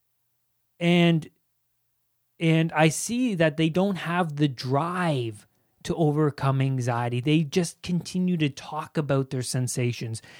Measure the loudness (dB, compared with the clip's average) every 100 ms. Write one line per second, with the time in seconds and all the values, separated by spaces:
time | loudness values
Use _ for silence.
0 | _ _ _ _ _ _ _ _ 2 4
1 | 4 2 -2 _ _ _ _ _ _ _
2 | _ _ _ -2 2 4 2 4 2 2
3 | -4 -2 -2 2 0 2 0 2 0 -2
4 | -2 -2 -2 0 0 0 -2 -2 0 -2
5 | 0 0 -4 -8 -16 _ _ _ -6 0
6 | 2 2 0 0 0 0 0 0 -2 -2
7 | -2 -2 2 2 2 -2 -4 -6 -4 -4
8 | -2 -2 -2 0 -2 -4 -10 -10 -6 -4
9 | 0 0 0 -4 -4 -4 -2 -2 -2 -2
10 | -8 -10 -12